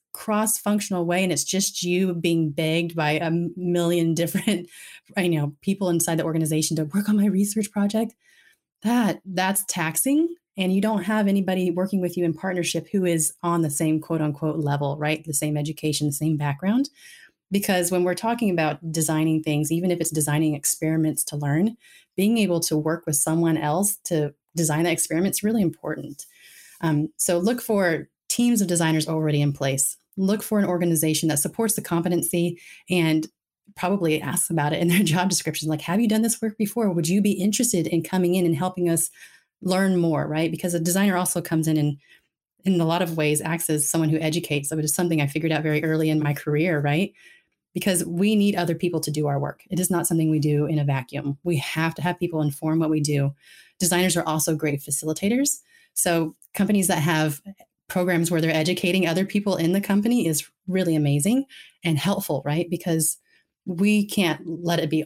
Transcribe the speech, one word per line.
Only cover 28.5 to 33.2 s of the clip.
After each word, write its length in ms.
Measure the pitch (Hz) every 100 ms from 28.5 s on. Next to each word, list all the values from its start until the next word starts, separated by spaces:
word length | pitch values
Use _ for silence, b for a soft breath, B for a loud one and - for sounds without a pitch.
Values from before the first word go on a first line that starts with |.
| 240
of 60 | 180
designers 400 | 170 165 160 156
already 340 | 160 156 147
in 120 | 143
place. 440 | 143 135 139 - - _ -
Look 260 | 190 214
for 160 | - 214
an 60 | 196
organization 640 | 180 175 160 156 156 160
that 100 | 147
supports 360 | 165 - 226 -
the 60 |
competency 760 | - 170 185 175 165 175 175 170 B B B
and 380 | 180 160 156